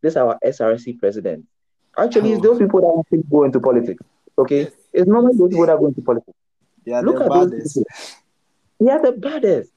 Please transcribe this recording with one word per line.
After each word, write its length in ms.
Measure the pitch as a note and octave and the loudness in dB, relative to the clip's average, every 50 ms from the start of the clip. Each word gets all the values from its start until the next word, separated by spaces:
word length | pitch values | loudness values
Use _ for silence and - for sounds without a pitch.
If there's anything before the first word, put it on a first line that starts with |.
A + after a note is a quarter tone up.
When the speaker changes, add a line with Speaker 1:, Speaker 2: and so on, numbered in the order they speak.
Speaker 1:
This 140 | - D#3 D#3+ C#3+ | -2 -2 0 0
our 200 | B2+ A#2 A2+ - - | 0 0 -2 -2 -4
S 160 | - - - | -4 -4 -2
R 180 | A2+ A2 A2+ A#2+ | -2 -2 -2 -2
C 160 | A#2+ - A#2+ | -6 -14 -12
president. 520 | - - G2 G2+ G#2+ F#2 F#2+ E2 D2+ - _ _ _ _ _ _ _ _ _ _ - | -4 -4 -4 -4 -4 -8 -8 -8 -8 -14 _ _ _ _ _ _ _ _ _ _ -4
Actually, 340 | - A#3+ - A3+ G#3 A3 A3 | -4 0 0 0 0 0 -2
it's 60 | G3+ | 2
Speaker 2:
Oh. 40 | F3+ | 2
Speaker 1:
those 160 | A3 A#3+ A#3+ | 2 2 4
people 220 | G#3 F#3+ - F#3+ | 2 2 2 2
that 180 | F3+ E3+ E3 E3 | 2 2 2 0
actually 240 | D#3+ _ - D#3+ D#3+ D3 | -2 _ -2 -2 -2 0
go 120 | D3 D3+ C#3+ | 2 2 2
into 160 | C3+ B2+ C3 | 2 0 0
politics. 440 | A#2+ C3 B2 A#2+ A#2+ A#2+ - - - _ _ _ _ _ _ - | 0 2 0 0 -2 -4 -10 -12 -14 _ _ _ _ _ _ -2
Okay, 260 | C3+ C3 C#3+ C#3+ C#3+ | -2 0 0 -2 -2
Speaker 3:
Yes. 100 | D3+ _ _ _ _ - | -4 _ _ _ _ -2
Speaker 1:
it's 140 | - F3+ F#3 | 0 2 2
normally 260 | G#3 A#3 A#3+ B3+ B3 | 4 4 4 2 4
Speaker 3:
Yes. 60 | A3+ | 2
Speaker 1:
those 100 | F3+ F3+ | 2 2
people 160 | F#3 E3+ E3+ D#3+ | 2 2 2 2
that 120 | D#3+ D#3 | 2 2
go 60 | D3+ D3 | 2 -2
into 140 | C3+ - | -2 -4
politics. 360 | B2 B2+ A#2+ A2+ - - - _ _ _ _ _ _ _ _ _ _ | -4 -4 -4 -4 -4 -12 -20 _ _ _ _ _ _ _ _ _ _
Speaker 2:
They 60 | A2+ A#2+ | -8 -6
are 100 | B2 - | -4 -2
Speaker 1:
Look 160 | A3+ E4+ C4 | 0 0 0
Speaker 2:
the 60 | C#4+ | 0
Speaker 1:
at 80 | A#3+ C#3 | 0 2
those 180 | F3 F3+ F3+ | 2 2 2
Speaker 2:
baddest. 240 | - - - - - | 0 -6 -10 -6 -4
Speaker 1:
people. 160 | - A2 - - - - - - _ _ _ _ _ _ _ _ _ _ _ _ _ | -4 -6 -6 -8 -20 -20 -20 -20 _ _ _ _ _ _ _ _ _ _ _ _ _
They 120 | A3 B3 | 2 2
are 100 | C4+ D#4 | 2 2
the 100 | D#4+ B3+ | 2 0
baddest. 600 | A#3+ A#3 F3+ C#4 D#4 D#4 B3 G3+ F3 B2+ G2+ _ _ | 0 -2 -8 -8 -8 -2 0 0 0 0 -2 _ _